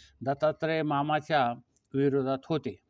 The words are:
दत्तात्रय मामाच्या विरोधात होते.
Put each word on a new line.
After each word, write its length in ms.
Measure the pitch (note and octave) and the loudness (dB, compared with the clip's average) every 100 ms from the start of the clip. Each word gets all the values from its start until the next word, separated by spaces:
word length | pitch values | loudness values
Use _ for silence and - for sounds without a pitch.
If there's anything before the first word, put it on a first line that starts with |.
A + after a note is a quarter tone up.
| - - | -20 -10
दत्तात्रय 600 | - C#3 D#3 D#3 D#3+ D#3+ | -6 0 0 0 -2 0
मामाच्या 720 | D3+ C#3+ D3 D3+ C#3+ D3+ A#2+ A#2+ - _ _ | 0 0 0 -2 0 0 0 -2 -12 _ _
विरोधात 440 | C3+ C#3 C3+ C3 C3 - | 0 2 2 0 -2 -2
होते. 340 | D#3 C3 - | -4 -4 -10